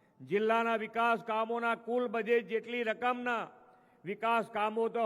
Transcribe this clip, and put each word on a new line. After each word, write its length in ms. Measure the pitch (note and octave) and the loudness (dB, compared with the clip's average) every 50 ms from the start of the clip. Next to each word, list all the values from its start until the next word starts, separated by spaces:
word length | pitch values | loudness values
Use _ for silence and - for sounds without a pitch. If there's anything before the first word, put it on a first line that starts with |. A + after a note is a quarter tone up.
| _ _ _ - | _ _ _ -18
જિલ્લાના 600 | C3 B2+ E3 G#3 A3 A3 A3+ A3+ A#3 A#3 A3+ A3+ | -6 -2 0 2 2 4 4 4 2 2 0 0
વિકાસ 400 | A3 G#3+ - A3+ A#3 A#3 A#3 A3 A#3 | -2 -2 -2 2 2 2 2 2 0
કામોના 520 | A3+ G#3+ A3 A3+ A3 A#3 A#3 A#3 A#3 A3+ A3+ | -2 -2 -2 -2 -2 -2 -2 0 0 -2 -2
કુલ 280 | A3+ A3 A#3 B3 B3 A#3+ | -2 -2 0 0 0 0
બજેટ 420 | G#3 A#3 G#3+ G3+ A#3+ A#3+ A3+ F3+ | -2 -2 2 4 4 2 2 0
જેટલી 380 | A3 A3 A3 A3+ A#3+ B3 A#3 A3 | -4 -4 -4 -4 -4 -2 -2 -2
રકમના 600 | G#3+ A3 A#3 B3 B3+ B3 B3 B3 A#3+ A3 F#3 D3 - - - - - - _ _ _ _ - | -2 0 0 -2 -2 -2 -2 -2 -2 -2 -4 -6 -12 -18 -20 -20 -20 -20 _ _ _ _ -10
વિકાસ 460 | D#3+ G3+ G#3 A3 A3+ A#3 A#3 G3+ - | -10 -6 -2 0 2 2 2 0 0
કામો 400 | - G#3+ G#3 G#3+ G#3+ A3+ A3+ A3+ | -2 -2 -2 0 0 0 0 0
તો 140 | G3 A#3 A3+ | 0 0 2